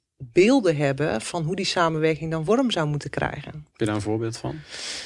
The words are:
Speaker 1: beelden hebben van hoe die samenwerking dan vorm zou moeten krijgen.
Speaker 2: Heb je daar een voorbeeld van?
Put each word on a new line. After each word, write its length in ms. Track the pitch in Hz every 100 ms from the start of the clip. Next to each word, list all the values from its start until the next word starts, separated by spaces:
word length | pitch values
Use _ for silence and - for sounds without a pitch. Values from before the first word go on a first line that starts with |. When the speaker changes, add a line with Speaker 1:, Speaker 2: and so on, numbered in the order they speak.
| _ -
Speaker 1:
beelden 580 | 123 175 208 277 185 147
hebben 460 | 143 135 156 220
van 220 | - 175
hoe 120 | 156 190
die 100 | 190
samenwerking 680 | 185 165 156 160 151 160
dan 140 | 160 160
vorm 260 | 233 254
zou 160 | 185 151
moeten 220 | 147 -
krijgen. 420 | - - - -
Speaker 2:
Heb 260 | 151 - -
je 80 | 110
daar 100 | 107
een 60 |
voorbeeld 360 | 104 113 113 117
van? 180 | 131 156 - - - -